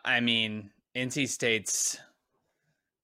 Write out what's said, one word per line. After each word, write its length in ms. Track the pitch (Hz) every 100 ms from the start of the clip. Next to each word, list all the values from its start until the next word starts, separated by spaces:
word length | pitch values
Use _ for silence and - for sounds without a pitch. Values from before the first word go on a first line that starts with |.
I 160 | - 123
mean, 520 | 120 117 110 107 101 - _
N 160 | 127 127
C 160 | 147 131
State's 720 | - 123 110 98 - - - - _ _ _ _ _ _ _ _ _